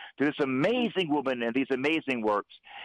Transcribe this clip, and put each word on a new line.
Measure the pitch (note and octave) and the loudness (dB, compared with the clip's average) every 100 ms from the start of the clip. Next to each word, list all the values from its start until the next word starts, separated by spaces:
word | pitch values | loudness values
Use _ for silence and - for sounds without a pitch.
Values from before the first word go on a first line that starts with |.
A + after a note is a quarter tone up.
| - - | -14 -2
to | C#3+ | -2
this | C#3+ | 0
amazing | C#3 C3 E3+ B3 A#3 F#3 E3+ | 0 2 2 2 0 0 0
woman | D3 C3 B2 | 0 0 -2
and | A#2 | 0
these | B2 C3 | 0 0
amazing | C3 C#3 D#3+ - B2 | 0 0 0 0 0
works. | G#2+ G#2 - - - - | 2 2 0 -16 -20 -18